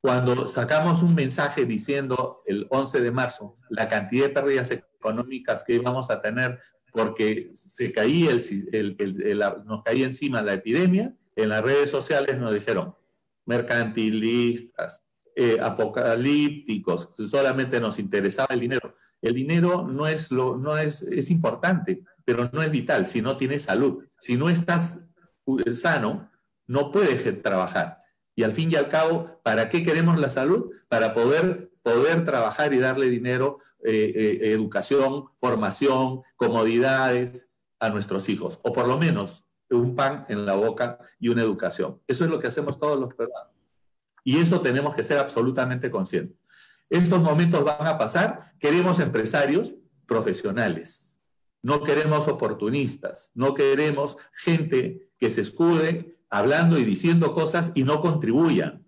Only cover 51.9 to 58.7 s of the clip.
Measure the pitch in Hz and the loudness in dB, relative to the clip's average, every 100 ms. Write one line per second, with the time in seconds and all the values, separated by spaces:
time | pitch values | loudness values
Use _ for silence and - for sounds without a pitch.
51.9 | 143 151 151 147 135 113 107 104 139 131 | 2 2 2 0 -2 -2 -2 -2 -2 -2
52.9 | - - - - - 135 139 139 139 151 | -6 -12 -12 -16 -2 -2 2 2 4 2
53.9 | 143 143 - - - - 165 156 131 123 | 0 -4 -8 -20 -6 0 0 2 0 -2
54.9 | - - _ 117 - 104 - 170 165 160 | -6 -18 _ -2 0 -4 2 2 4 2
55.9 | 170 - - _ 104 110 147 170 160 113 | -2 -8 -20 _ 0 2 4 4 4 2
56.9 | 95 165 170 160 - 156 170 170 - 131 | 2 4 4 4 0 0 0 -2 0 0
57.9 | 151 170 156 110 120 226 151 76 | 2 2 0 2 4 4 2 -2